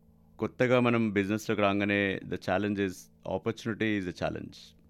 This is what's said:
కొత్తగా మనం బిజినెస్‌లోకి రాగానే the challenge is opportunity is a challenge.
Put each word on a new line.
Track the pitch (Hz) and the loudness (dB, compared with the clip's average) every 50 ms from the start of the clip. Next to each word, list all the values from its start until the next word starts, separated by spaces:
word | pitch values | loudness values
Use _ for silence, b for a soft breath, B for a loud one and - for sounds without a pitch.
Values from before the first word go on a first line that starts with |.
| _ - - _ - - - - | _ -20 -20 _ -20 -18 -10 -6
కొత్తగా | 110 - - - 131 120 127 127 | -6 -4 0 0 2 4 4 4
మనం | 123 120 117 117 113 110 | 4 4 4 2 2 2
బిజినెస్‌లోకి | 95 101 98 95 107 107 - - 110 98 104 | 2 2 2 2 0 -2 -2 -2 0 2 2
రాగానే | 98 98 101 101 104 101 101 101 98 95 - - | 2 2 2 2 2 2 2 2 0 0 -4 -6
the | - 90 | -8 -8
challenge | 92 - - 92 95 104 104 104 98 101 | -6 -2 0 0 0 0 0 0 0 0
is | 95 90 - - - - - - 85 92 92 | -2 -2 -6 -16 -20 -20 -14 -8 -6 -4 -4
opportunity | - 113 107 - - 113 104 95 110 110 107 101 | -2 -4 -6 -4 -4 -6 -4 -2 0 0 0 0
is | 92 | -2
a | 90 85 | -4 -6
challenge. | - 87 76 - - - - - - - - - - - - | -4 -4 -4 -4 -6 -10 -12 -14 -18 -20 -20 -20 -20 -20 -20